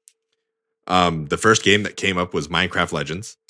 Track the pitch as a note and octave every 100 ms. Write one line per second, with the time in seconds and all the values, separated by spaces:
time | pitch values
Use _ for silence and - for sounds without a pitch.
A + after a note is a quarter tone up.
0 | _ _ _ _ _ _ _ _ - F2+
1 | F2 D#2+ D2 E2 G#2+ A2 - G#2+ F#2+ -
2 | G2 F2+ F2 F2 D2+ E2+ F2+ F#2+ E2+ E2
3 | C#2+ E2+ - - _